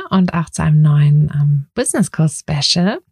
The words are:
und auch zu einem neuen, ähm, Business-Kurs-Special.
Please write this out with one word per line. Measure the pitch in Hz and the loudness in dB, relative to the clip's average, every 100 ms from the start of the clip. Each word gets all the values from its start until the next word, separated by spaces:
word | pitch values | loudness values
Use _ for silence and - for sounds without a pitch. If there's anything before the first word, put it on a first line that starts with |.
| 370 | -2
und | 190 180 | 0 0
auch | 170 160 | -2 -6
zu | - | -4
einem | 156 151 | 0 2
neuen, | 151 147 147 147 147 | 4 4 4 4 2
ähm, | 143 143 143 139 | 0 0 0 -4
Business-Kurs-Special. | - 269 320 - - 160 - - 147 - 180 180 269 _ | -6 -4 -2 -2 0 -2 -2 -8 -4 -2 0 0 -2 _